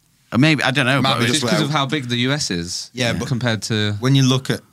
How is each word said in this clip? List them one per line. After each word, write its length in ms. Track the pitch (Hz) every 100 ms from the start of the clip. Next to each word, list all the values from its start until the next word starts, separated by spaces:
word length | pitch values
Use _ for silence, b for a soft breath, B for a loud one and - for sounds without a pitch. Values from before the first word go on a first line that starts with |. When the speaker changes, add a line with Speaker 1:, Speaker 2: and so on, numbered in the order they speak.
| _ _ -
Speaker 1:
Or 60 | -
maybe, 240 | 156 151
I 80 | -
don't 160 | 131 123
know, 160 | 139
Speaker 2:
Might 120 | 135
Speaker 1:
but 60 | 135
Speaker 2:
be 40 | 131
Speaker 3:
Just 160 | 120
Speaker 2:
just 100 | 117
Speaker 3:
'cause 80 | 110
Speaker 2:
where 80 | 143
Speaker 3:
of 20 |
how 160 | 151 139
big 200 | 151 123
the 100 | 120
U 140 | 127
S 180 | 147 139
is 400 | 87 85 - -
Speaker 2:
Yeah, 200 | 120 120
Speaker 1:
Yeah. 40 | 113
Speaker 2:
but 100 | 131
Speaker 3:
compared 360 | 127 120 110
to 300 | - 110 107 104
Speaker 2:
when 140 | 123
you 80 | 139
look 280 | 131 131 135
at, 80 | 113 -